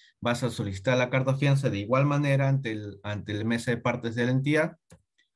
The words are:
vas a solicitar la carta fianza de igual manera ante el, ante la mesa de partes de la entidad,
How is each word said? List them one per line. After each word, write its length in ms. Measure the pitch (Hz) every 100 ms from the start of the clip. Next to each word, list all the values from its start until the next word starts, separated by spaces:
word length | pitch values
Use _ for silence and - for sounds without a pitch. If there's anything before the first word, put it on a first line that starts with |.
| _ -
vas 220 | 120 117
a 60 | 123
solicitar 480 | - 101 95 - 127
la 120 | 123
carta 260 | 131 135 135
fianza 340 | 143 139 127
de 100 | 101
igual 260 | 101 131 143
manera 440 | 143 143 135 135
ante 220 | 135 120
el, 280 | 107 104 98
ante 300 | 104 104 104
la 100 | 104
mesa 280 | 107 117 123
de 60 | 117
partes 380 | 120 120 117 113
de 100 | 120
la 60 |
entidad, 460 | 131 139 151 165 - _ - _ _ _